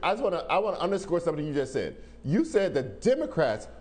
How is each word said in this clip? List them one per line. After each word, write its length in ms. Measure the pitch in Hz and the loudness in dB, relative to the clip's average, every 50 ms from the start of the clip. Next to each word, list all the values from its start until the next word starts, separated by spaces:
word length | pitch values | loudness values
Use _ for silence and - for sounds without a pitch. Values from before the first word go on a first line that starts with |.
| - | 0
I 100 | 170 208 | 0 0
just 100 | 233 277 | 2 0
wanna, 220 | 196 180 160 - - | 0 0 0 -2 0
I 100 | 147 190 | 0 2
wanna 200 | 214 208 175 - | 2 0 0 0
underscore 420 | 170 185 196 185 190 - 170 170 | 0 0 0 0 -2 0 -2 0
something 240 | 165 170 156 147 147 | 0 0 -2 -2 -2
you 80 | 151 139 | -2 0
just 200 | 147 131 127 - | -2 -2 0 -2
said. 240 | 123 92 73 - - - - - - - | -2 -2 -4 -6 -10 -16 -18 -16 -10 -4
You 200 | 127 165 240 330 | 0 2 2 2
said 280 | 320 - 202 196 175 - | 4 2 2 2 2 0
that 260 | 143 127 - - - | 0 -2 -4 -6 0
Democrats 680 | - 233 269 311 320 - - 165 151 120 107 110 - - - - | 2 2 4 4 2 -2 0 2 2 2 2 -2 -6 -12 -16 -18